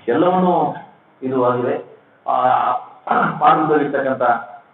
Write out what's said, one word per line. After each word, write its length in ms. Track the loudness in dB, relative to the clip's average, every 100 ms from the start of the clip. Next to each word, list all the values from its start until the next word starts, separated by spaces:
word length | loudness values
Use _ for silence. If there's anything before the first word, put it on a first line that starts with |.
| -2
ಎಲ್ಲವನ್ನೂ 680 | 0 2 2 2 2 -2 -6 -16 -20 _ _
ಇದು 220 | -6 -2 0
ಆಗಿದೆ. 400 | 0 -2 -4 -8 -20 _ _ -4
ಆ, 420 | 0 2 2 0 -4 -8 -12 -4 0 0 2
ಪಾರ್ಕ್‌ದಲ್ಲಿರ್ತಕ್ಕಂಥ 800 | 4 4 2 0 0 -2 -2 0 0 0 -4 -18 -12